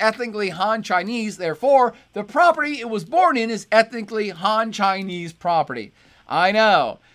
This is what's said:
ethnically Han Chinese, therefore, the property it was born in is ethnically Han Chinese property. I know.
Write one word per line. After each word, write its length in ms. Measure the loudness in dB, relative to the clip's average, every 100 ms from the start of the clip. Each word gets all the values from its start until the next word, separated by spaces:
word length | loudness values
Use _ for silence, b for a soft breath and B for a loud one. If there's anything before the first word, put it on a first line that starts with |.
ethnically 480 | -2 -2 -6 -6 -6
Han 340 | -2 -2 -2
Chinese, 540 | -2 -2 -2 -4 -6 -6
therefore, 560 | -6 -2 4 4 4 -2 B
the 100 | -12
property 560 | -4 2 4 4 -2 -6
it 80 | -6
was 160 | -6
born 320 | -2 2 4 2
in 140 | -2
is 160 | -4 0
ethnically 600 | 2 2 -2 -8 -6 -6
Han 420 | -4 -2 0 -2
Chinese 640 | 0 0 0 -4 -6 -8
property. 580 | -6 -2 0 0 -4 -10 _ b b b
I 240 | 0 2
know. 480 | 4 4 4 2 -4 b